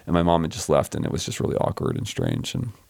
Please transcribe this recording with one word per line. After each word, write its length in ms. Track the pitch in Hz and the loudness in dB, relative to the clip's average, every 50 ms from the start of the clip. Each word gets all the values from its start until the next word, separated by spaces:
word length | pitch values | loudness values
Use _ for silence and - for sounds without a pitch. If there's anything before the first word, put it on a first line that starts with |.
| - | -2
and 60 | - 85 | 2 2
my 80 | 85 85 | 4 6
mom 180 | 85 85 82 | 6 4 4
had 80 | 82 80 | 2 0
just 180 | - - - - | -4 -4 0 2
left, 260 | 76 69 73 - - | 4 4 2 2 -2
and 80 | 78 76 | -4 -2
it 60 | - | -2
was 120 | - - - | -2 -2 -4
just 140 | - - - | -4 -4 -2
really 160 | - - - - | -2 0 0 0
awkward 380 | - - - - - - - | 0 0 -2 -2 -2 -2 -2
and 100 | - - - | -2 -4 -4
strange. 460 | - - - - - - - - - | -4 -2 -2 0 0 -2 -4 -4 -4
And 140 | - - 117 - - _ | -4 -6 -6 -8 -14 _